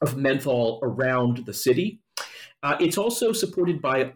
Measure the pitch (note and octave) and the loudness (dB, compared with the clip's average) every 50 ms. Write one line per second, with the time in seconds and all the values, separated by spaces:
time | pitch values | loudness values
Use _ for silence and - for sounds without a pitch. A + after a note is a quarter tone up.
0 | D3+ C#3+ B2+ C3+ C#3 C3+ C#3 C3+ - C#3+ B2+ A#2+ A#2 A2+ A#2 - B2 A#2+ A2+ C3+ | -2 -2 0 0 2 2 2 2 0 0 2 2 2 0 0 -2 -4 -4 -2 0
1 | C3 C3 B2+ B2+ B2 B2 A#2+ A#2+ A#2+ - G2+ - - C3 B2 E3 F#3 A3 - - | 0 2 2 2 2 2 2 0 -4 -8 -8 -2 2 2 2 2 2 -2 -4 -8
2 | _ _ - - - - - - - - _ - C#3+ C#3+ C#3+ C#3+ F3 E3+ - G#3 | _ _ -12 -12 -12 -12 -14 -18 -20 -20 _ -6 -4 -2 0 2 0 0 2 0
3 | G#3 A#3+ A#3 - B3 A3+ A3+ - G3+ - - F#3 F3 F3 E3 D3 - C3 C3 C3 | 0 0 0 0 0 0 0 0 -2 -2 0 0 0 0 0 0 0 0 0 0
4 | C3 B2+ - | 0 -2 -4